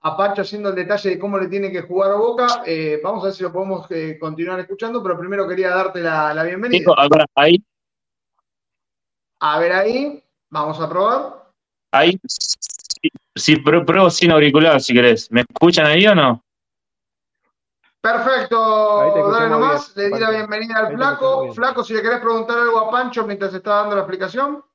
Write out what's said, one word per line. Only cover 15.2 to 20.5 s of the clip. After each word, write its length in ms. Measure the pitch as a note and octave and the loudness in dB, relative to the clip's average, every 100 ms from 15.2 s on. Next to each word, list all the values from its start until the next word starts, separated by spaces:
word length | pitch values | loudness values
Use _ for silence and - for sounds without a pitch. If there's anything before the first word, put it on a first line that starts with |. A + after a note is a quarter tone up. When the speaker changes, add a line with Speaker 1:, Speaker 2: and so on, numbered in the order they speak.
| - | 2
Speaker 2:
¿Me 100 | A#2 | -2
escuchan 440 | A#2+ - E3+ F3 D3+ | -2 2 4 4 4
ahí 200 | D#3 G#3 | 4 4
o 80 | |
no? 280 | F#3+ C#3 A#2 _ _ _ _ _ _ _ _ _ _ _ _ _ _ _ _ | 4 4 0 _ _ _ _ _ _ _ _ _ _ _ _ _ _ _ _
Speaker 1:
Perfecto, 1000 | A3 A#3 A#3+ B3+ - A#3 A3 A3 G#3+ G#3 | -2 0 0 0 0 0 2 2 2 2
Speaker 3:
Ahí 120 | G3+ | 2
te 60 | G3+ | 2
Speaker 1:
dale 100 | G3+ | 2
Speaker 3:
escuchamos 220 | A3+ A3+ | 2 2
Speaker 1:
nomás, 440 | A3+ C4 C#4+ C#4+ | 2 2 0 -4
Speaker 3:
bien, 160 | G3+ G3+ | -4 -4
Speaker 1:
le 60 | A3+ | -2
di 40 | |
la 60 | A3+ | -2
Speaker 3:
Pancho. 120 | A3 | -2
Speaker 1:
bienvenida 400 | G#3 | -4